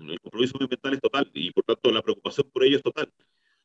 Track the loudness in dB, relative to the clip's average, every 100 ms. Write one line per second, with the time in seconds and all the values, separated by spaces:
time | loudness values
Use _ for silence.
0 | -14 -12 -8 -2 -2 -2 -4 -4 -4 -2
1 | 0 0 -2 -4 -4 0 0 2 2 2
2 | 0 -2 -4 -4 -2 2 4 4 0 -4
3 | -6 _ _ _ _ _